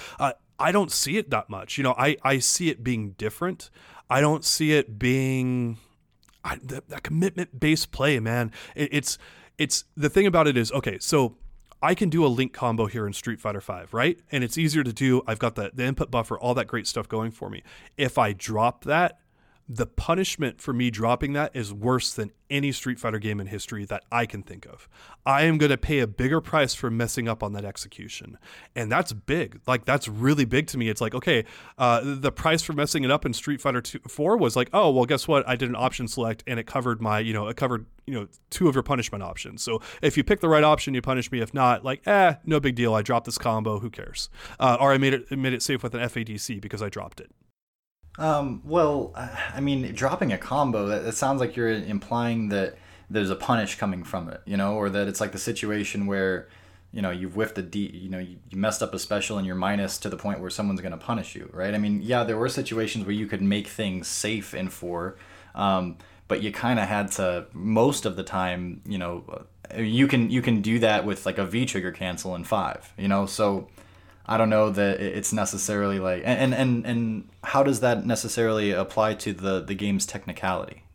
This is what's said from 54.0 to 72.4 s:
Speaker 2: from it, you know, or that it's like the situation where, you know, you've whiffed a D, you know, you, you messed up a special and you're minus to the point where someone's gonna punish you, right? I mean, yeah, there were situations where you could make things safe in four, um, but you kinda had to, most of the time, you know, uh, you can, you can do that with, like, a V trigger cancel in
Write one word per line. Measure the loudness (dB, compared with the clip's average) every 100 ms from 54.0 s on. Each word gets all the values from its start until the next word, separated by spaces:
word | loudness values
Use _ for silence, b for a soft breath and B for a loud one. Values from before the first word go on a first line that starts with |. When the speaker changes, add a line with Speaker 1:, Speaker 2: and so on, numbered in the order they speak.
Speaker 2:
from | -6 -8 -8
it, | -12 -4
you | -2
know, | 0 0
or | 0
that | 0 -2
it's | -2
like | -4
the | -4
situation | -6 -4 -2 -2 -2 -4 -2
where, | 0 0 -2 -6 b b b b
you | -6
know, | -4
you've | -4 -6
whiffed | -2 -2 -4
a |
D, | -6 -4 -4
you | -8 -10
know, | -8
you, | -10 -14 -10
you | -2
messed | 0 0
up | -4
a | -4
special | -2 -2 -2 -4
and | -2
you're | -2
minus | 0 0 -2 -4
to | -8
the | -6
point | -4 -4
where | -6
someone's | -4 -2 -2
gonna | -4 -8
punish | -4 -4 -6
you, | -12 -12
right? | -4 -2
I | 0
mean, | 0 0
yeah, | 2 0 2
there | 0
were | 0
situations | -2 -4 -2 -2 -2 -2
where | -2
you | -2
could | 0
make | 2 2 -2
things | -4 -4 -4 -6
safe | -4 -2 -4 -6
in | -6 -8
four, | -6 -6 -4 -6 -8 B B B -2
um, | 2 2 0 -8 B B -4
but | -2
you | -2
kinda | -4 0 0 0
had | -2 -2
to, | -2 0 -2 -6
most | -6 0 4 4 2 -4
of | -4
the |
time, | -4 -2 -2 -2 -6 -10 -8
you | -6
know, | -6 -8 -10 -16 -16 -20 -12
uh, | -4
you | 0 4 6
can, | 4 4
you | 2
can | 2 2
do | 2 4
that | 4 4 2
with, | -2 -2
like, | -2
a | -2
V | 0 0
trigger | -2 -4
cancel | -6 -6 -6 -8
in | -8